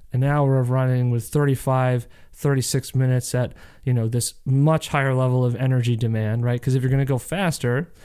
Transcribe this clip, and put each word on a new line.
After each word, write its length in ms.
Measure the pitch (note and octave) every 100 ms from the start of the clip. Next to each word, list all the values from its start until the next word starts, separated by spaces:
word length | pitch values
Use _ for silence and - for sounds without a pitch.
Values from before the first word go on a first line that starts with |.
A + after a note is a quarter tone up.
| -
an 100 | B2
hour 360 | C#3 D3 C#3 C3+
of 100 | B2
running 400 | B2+ B2+ B2+ B2
with 200 | A#2+ A2
thirty-five, 800 | D3 C#3+ C3 - C3 B2+ B2 A#2 - -
thirty-six 600 | - D3 C3+ B2 C3+ -
minutes 400 | B2+ C3 B2+ -
at, 200 | B2 B2 - - - -
you 80 |
know, 160 | B2 A2+
this 240 | A#2+ - - -
much 440 | C3+ D3+ D#3+ -
higher 240 | D3+ C3+
level 320 | C3 C3 B2+ B2
of 100 | A#2+
energy 400 | C3 B2+ A#2+ A#2
demand, 480 | A#2 A2 G#2+ A2+
right? 180 | A#2+ B2
'Cause 140 | C3+ C3
if 80 |
you're 80 | B2+
gonna 140 | C3+ C3+
go 120 | C3
faster, 760 | - E3+ F#3+ - B2 B2 E3+ -